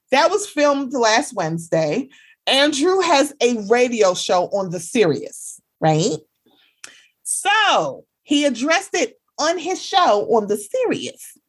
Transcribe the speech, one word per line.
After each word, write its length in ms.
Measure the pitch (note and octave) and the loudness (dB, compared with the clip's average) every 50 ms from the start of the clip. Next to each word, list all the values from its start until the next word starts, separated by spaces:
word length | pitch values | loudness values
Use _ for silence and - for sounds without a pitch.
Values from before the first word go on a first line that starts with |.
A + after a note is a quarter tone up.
| _ _ B3+ | _ _ 2
that 180 | C4+ D#4+ E4 | 2 2 2
was 160 | - - - | 2 0 -4
filmed 460 | - - D4 D4 D4 C#4 C#4 C#4 B3 C#4 | -4 -2 0 2 2 2 0 -2 -4 -2
last 420 | C4 A#3 G#3+ A3 A#3+ D4 - - | 0 2 2 2 2 0 -2 -4
Wednesday. 760 | G#3 E3+ D#3+ E3 E3 E3 - E3 D#3+ D#3+ D3+ D#3+ A#3 C4+ - - - _ _ _ _ _ | -4 -4 -4 -4 -6 -4 -2 -2 0 0 0 -2 -4 -6 -8 -14 -20 _ _ _ _ _
Andrew 540 | - B3 C4+ C#4+ D4+ D4 C4+ D4 F#4 F#4+ F#4+ | 0 2 2 2 2 0 0 0 2 2 2
has 340 | F4 E4+ E4 C#4 - - - - | 2 2 4 2 2 0 0 0
a 160 | A#3+ A#3+ B3 A3 G3+ G3 | 0 0 0 0 0 2
radio 460 | A#3 B3 B3 B3+ A#3+ A3 G3+ F#3 F#3 | 2 2 2 2 2 2 2 2 2
show 300 | F#3 - - G3 F3+ F3+ - F#3 | 0 -2 0 0 0 0 0 -2
on 180 | G3+ G3 F3+ | -4 -4 -4
The 80 | E3+ F3+ | -6 -8
Sirius, 800 | E3 - - A#3+ G3+ E3 C3 - - - - - - - - - _ _ _ _ | -10 -2 0 2 2 2 2 -2 -6 -10 -16 -16 -16 -18 -18 -20 _ _ _ _
right? 380 | - D#3+ D#3 D#3 F3 B3 - - - _ _ _ _ _ _ _ _ _ _ _ - - - - _ _ _ _ _ | 0 2 2 2 2 0 -2 -4 -8 _ _ _ _ _ _ _ _ _ _ _ -20 -20 -20 -20 _ _ _ _ _
So 800 | - - - - F#4 G#4 A4 G#4 F#4 C#4+ G3+ D#3+ C#3 B2 - - _ _ _ _ | -8 -8 -4 -2 -2 0 2 2 2 2 0 0 -2 -6 -10 -18 _ _ _ _
he 220 | - D4 C#4+ D4 | -2 0 0 2
addressed 500 | C#4+ A#3+ A3 B3+ D#4 E4 G4 F#4 - - | 0 0 -2 -2 0 0 0 -2 -2 -4
it 240 | F4+ C4+ - - _ _ _ _ - | -4 -4 -4 -6 _ _ _ _ -4
on 180 | C#4+ D#4+ E4+ F4+ | -2 -2 -2 -2
his 240 | C#4+ F4 F#4 D#4+ - | -4 -6 -6 -6 -8
show 460 | - - F#4+ F4 C4+ G#3 G#3 - - A#3 | -2 0 2 4 4 2 2 2 2 0
on 140 | A3+ G3+ | 0 0
The 100 | G3 B3+ | 0 -4
Sirius. 800 | - - - - C5 B4 G4+ A#3+ - B2 A#2 - - - - - _ _ | -6 -4 -6 -4 -2 -2 -2 -2 -4 -6 -10 -12 -16 -20 -20 -20 _ _